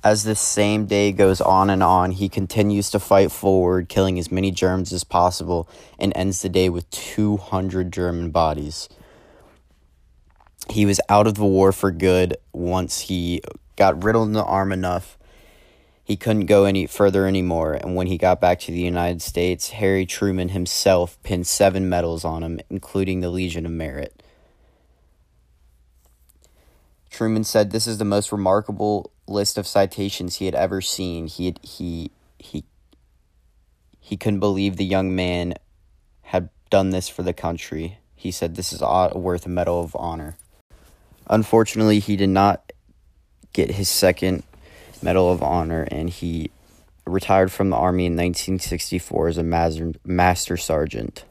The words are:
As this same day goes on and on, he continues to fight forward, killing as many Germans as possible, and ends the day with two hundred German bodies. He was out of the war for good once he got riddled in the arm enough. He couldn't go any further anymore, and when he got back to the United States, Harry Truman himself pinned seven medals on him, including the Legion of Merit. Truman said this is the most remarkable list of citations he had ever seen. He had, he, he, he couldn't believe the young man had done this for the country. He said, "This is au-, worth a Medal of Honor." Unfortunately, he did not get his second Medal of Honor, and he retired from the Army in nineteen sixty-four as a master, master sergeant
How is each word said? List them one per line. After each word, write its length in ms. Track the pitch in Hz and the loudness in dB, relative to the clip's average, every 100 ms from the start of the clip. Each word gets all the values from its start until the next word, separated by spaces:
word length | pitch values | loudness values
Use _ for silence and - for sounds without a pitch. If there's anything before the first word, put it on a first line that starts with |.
As 200 | 107 107 | 4 4
this 160 | 107 107 | 2 -2
same 440 | - - 104 107 | 0 2 2 2
day 260 | 101 101 101 | 2 2 2
goes 300 | 95 95 95 | 4 4 4
on 300 | - 95 98 | 4 4 4
and 120 | 95 | 4
on, 280 | 87 92 92 | 6 4 4
he 180 | 92 98 | -2 -4
continues 640 | - 95 110 104 101 101 | -2 -2 0 2 2 0
to 100 | 104 | -4
fight 320 | - 98 95 | 4 4 4
forward, 560 | - 98 95 90 92 87 | 2 2 4 4 2 0
killing 300 | 101 95 90 | 0 2 0
as 120 | 82 | -2
many 200 | 92 98 | -2 -2
Germans 420 | 90 92 92 82 | 0 0 0 -4
as 120 | 87 | -6
possible, 640 | - 87 87 - 82 87 82 - - - | -2 2 2 0 -4 -4 -4 -16 -20 -4
and 140 | 101 | -2
ends 280 | - 95 92 | 0 -2 -2
the 80 | 95 | 0
day 180 | 92 92 | 2 2
with 220 | 85 - | 0 -8
two 480 | - - - 107 104 | -12 -8 0 2 0
hundred 560 | - 95 95 92 90 | -2 -4 -2 -2 -4
German 360 | 85 87 85 85 | -2 -2 -2 -2
bodies. 600 | 82 80 73 73 76 - - - - _ _ - _ _ _ _ _ _ _ _ _ _ _ - | 2 2 0 -8 -10 -14 -20 -20 -20 _ _ -20 _ _ _ _ _ _ _ _ _ _ _ -6
He 160 | 104 101 | 0 2
was 120 | 98 - | 2 4
out 160 | 104 107 | 4 4
of 80 | |
the 100 | 104 | 2
war 280 | 104 95 98 | 2 6 4
for 180 | 95 98 | 4 -2
good 480 | 82 92 90 90 - _ | 2 2 2 2 -4 _
once 520 | - 87 92 85 - | -8 -4 -4 -4 -8
he 400 | - 92 87 87 - - _ - | -6 -4 -4 -6 -8 -18 _ 2
got 260 | 98 76 | 2 4
riddled 260 | 101 113 110 | 2 2 2
in 40 | |
the 100 | 107 | 0
arm 300 | - 98 95 | 0 0 0
enough. 460 | 92 92 87 - _ _ _ _ _ _ _ _ _ | -2 -2 -4 -8 _ _ _ _ _ _ _ _ _
He 140 | - 101 | -6 -4
couldn't 300 | 117 107 92 | 0 0 4
go 180 | 104 | 6
any 220 | 98 95 82 | 6 2 -2
further 400 | - 101 95 95 | 2 4 4 2
anymore, 480 | 95 90 85 80 | 2 0 0 -2
and 200 | 73 - | -4 -4
when 120 | 90 92 | -2 -2
he 100 | 87 | 2
got 240 | 92 90 | 2 4
back 200 | 90 90 | 2 2
to 120 | - | -2
the 80 | 87 | -4
United 400 | 90 87 87 87 | -2 -2 -2 -4
States, 520 | - - 90 87 - | -6 -2 -2 -2 -6
Harry 340 | 107 98 95 90 | -2 0 0 -2
Truman 420 | - 101 92 90 | -2 -2 0 -2
himself 720 | 92 90 - - 92 87 - | -4 -4 0 4 4 2 -6
pinned 240 | - 90 87 | -6 -4 -2
seven 440 | - 98 95 92 | 2 2 4 0
medals 340 | 87 85 82 | 0 -2 -4
on 180 | 82 82 | -6 -6
him, 180 | 85 82 - | -6 -8 -10
including 500 | 95 - 98 95 92 | -12 -6 -4 -2 -2
the 80 | 90 | -2
Legion 380 | 90 92 82 82 | -2 -4 -4 -6
of 60 | |
Merit. 500 | 82 76 69 - _ _ _ _ _ _ _ _ _ _ _ _ _ _ _ _ _ _ _ _ _ _ _ _ _ _ _ _ _ _ | -6 -8 -8 -12 _ _ _ _ _ _ _ _ _ _ _ _ _ _ _ _ _ _ _ _ _ _ _ _ _ _ _ _ _ _
Truman 340 | - 113 110 | -4 -2 0
said 260 | 110 110 101 | 2 2 2
this 160 | 110 117 | 0 -4
is 120 | 104 | -2
the 80 | 104 | 0
most 260 | 101 - | 0 0
remarkable 800 | 104 95 101 107 98 104 104 - _ - | -2 2 2 0 -2 0 -2 -4 _ -6
list 320 | 101 101 - | -2 -2 -4
of 80 | 95 | 0
citations 680 | - - - 98 - 90 - | 2 2 0 -6 -6 -8 -6
he 100 | 95 | -4
had 80 | |
ever 260 | 71 90 95 | 0 0 -2
seen. 460 | - - 92 82 80 | -4 -6 -6 -6 -10
He 180 | - | -6
had, 160 | 90 85 | -6 -6
he, 480 | - - 87 82 - _ _ _ | -18 -10 -8 -8 -10 _ _ _
he, 260 | - 76 - _ _ _ _ _ _ _ _ _ _ _ _ _ | -12 -12 -12 _ _ _ _ _ _ _ _ _ _ _ _ _
he 160 | - 101 | -10 -4
couldn't 240 | 110 101 | -2 0
believe 380 | 101 98 98 92 | 0 0 -2 -2
the 80 | 95 | 0
young 280 | 95 95 | 0 0
man 400 | 92 90 87 87 - _ _ _ _ _ _ | 0 -2 -2 -4 -8 _ _ _ _ _ _
had 260 | - 92 87 _ _ | -4 -4 -4 _ _
done 180 | 98 95 | 2 2
this 220 | 92 - | -2 -4
for 120 | - | -6
the 120 | 90 | -6
country. 640 | 85 85 85 - 76 82 - _ _ | -4 -6 -6 -8 -8 -10 -12 _ _
He 140 | 95 | -10
said, 240 | 87 85 | -6 -6
"This 180 | 82 90 | -6 -8
is 80 | - | -4
au-, 320 | - 92 90 | 0 2 2
worth 300 | - 90 90 | -2 -4 -4
a 60 | 92 | -4
Medal 320 | 90 87 87 | -2 0 -2
of 120 | 85 | -4
Honor." 440 | - 85 82 76 85 _ _ _ - _ _ _ _ - | -6 -6 -8 -10 -16 _ _ _ -20 _ _ _ _ 0
Unfortunately, 760 | 110 107 113 110 113 110 104 | 0 4 4 4 2 4 4
he 160 | 101 98 | 2 0
did 120 | 98 | 2
not 420 | 95 101 - - - _ _ _ _ _ _ _ | 4 4 2 -6 -20 _ _ _ _ _ _ _
get 160 | - 82 | -2 -2
his 180 | 98 95 | -2 -2
second 540 | - 92 90 92 90 - - - - - - | 4 2 4 -2 -2 -6 -20 -20 -20 -20 -8
Medal 320 | - 92 90 | 0 2 4
of 100 | 87 | 2
Honor, 460 | 67 87 80 82 - | 0 -2 -2 -4 -4
and 200 | 73 82 | -6 -6
he 400 | 90 87 82 78 _ _ _ _ _ - | -6 -6 -6 -8 _ _ _ _ _ -4
retired 440 | 95 - 95 95 | -4 2 4 4
from 200 | - 98 | 2 0
the 60 | 60 | 2
Army 280 | 90 90 | 2 2
in 100 | 87 | 0
nineteen 440 | 82 87 85 - 92 | 0 -2 -2 -4 -6
sixty-four 720 | - 87 - 92 - - 82 | -4 -6 -4 -6 -4 -2 -2
as 100 | 82 | -2
a 40 | |
master, 520 | 82 85 82 80 82 78 | -2 0 0 -2 -8 -8
master 540 | - 90 90 87 - 85 | -4 2 2 2 -4 -6
sergeant 680 | - 78 76 55 55 - - | -2 -2 -2 -6 -10 -12 -20